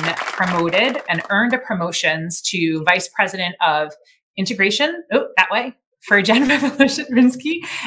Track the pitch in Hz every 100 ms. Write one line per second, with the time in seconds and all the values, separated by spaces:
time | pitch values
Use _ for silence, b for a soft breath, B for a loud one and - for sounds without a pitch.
0 | 165 165 - - 180 175 165 185 254 269
1 | - 170 - 202 240 254 254 190 175 -
2 | 165 160 165 - - 180 160 160 160 185
3 | - - 190 190 180 180 165 151 151 -
4 | b b _ - 190 196 196 208 302 339
5 | - 247 - - 185 220 254 - _ _
6 | - 202 196 233 269 285 277 - 277 302
7 | 294 247 247 - 302 339 B B